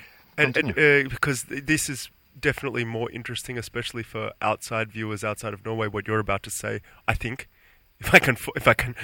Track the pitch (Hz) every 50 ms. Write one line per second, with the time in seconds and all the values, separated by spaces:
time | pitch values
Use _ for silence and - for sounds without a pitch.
0 | - - - - - _ _ - 151 131 120 156 151 131 - - 156 147 143 143
1 | 135 131 120 - - 151 135 120 - - - 139 143 139 156 147 - - 139 113
2 | - - - _ _ _ _ 135 - 143 131 - 143 135 117 123 117 113 117 110
3 | 120 - - 113 113 - 120 - - - 123 120 110 - - 120 113 - - 117
4 | 110 - - 113 107 104 - - - 107 107 - - - 117 110 110 110 101 110
5 | 110 107 107 98 113 107 104 - - 107 104 98 98 113 113 110 110 104 101 104
6 | 101 - 110 110 104 98 98 98 - 101 - - - 107 107 101 - - - -
7 | _ - 113 - - 113 123 - - - _ _ _ _ _ _ _ _ _ _
8 | - - - 147 - 135 120 - - - - 139 - 127 113 - - 123 120 -